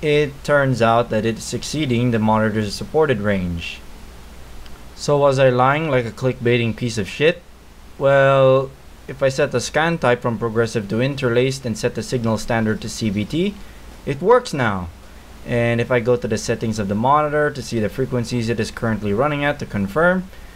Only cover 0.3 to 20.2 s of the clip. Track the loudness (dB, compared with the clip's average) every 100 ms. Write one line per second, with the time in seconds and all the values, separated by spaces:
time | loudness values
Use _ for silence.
0.3 | -4 2 2 4 4 4 4 2 0 0
1.3 | -2 -4 -8 -6 -4 0 2 2 2 2
2.3 | 4 2 0 -2 -6 -2 2 2 2 2
3.3 | 0 0 -4 -8 -12 -16 -18 -18 -18 -20
4.3 | -18 -16 -16 -14 -16 -18 -10 0 4 4
5.3 | 6 4 6 4 2 2 0 -2 -2 -4
6.3 | 0 2 2 2 -2 -4 -4 -6 0 0
7.3 | 0 -6 -20 -20 -20 -18 -2 2 4 6
8.3 | 6 6 4 2 -8 -20 -20 -14 -2 0
9.3 | 2 0 0 -2 -2 0 0 2 2 0
10.3 | -2 -2 0 0 -2 -2 -2 -2 0 0
11.3 | 2 2 -2 -6 -2 -4 -4 -4 -2 0
12.3 | -2 0 0 0 -2 -4 -4 -2 -2 -2
13.3 | -2 -2 -4 -14 -18 -20 -14 -8 -2 4
14.3 | 4 2 -2 -2 -2 -6 -12 -20 -20 -20
15.3 | -16 -4 0 0 0 0 0 2 0 0
16.3 | -4 -2 -2 -2 -2 -2 0 2 2 2
17.3 | 0 0 -2 -6 -2 -2 -2 -2 -2 -2
18.3 | -2 -2 -2 -4 -4 -2 -2 -2 0 0
19.3 | 0 -2 -2 -4 -4 -2 2 2 2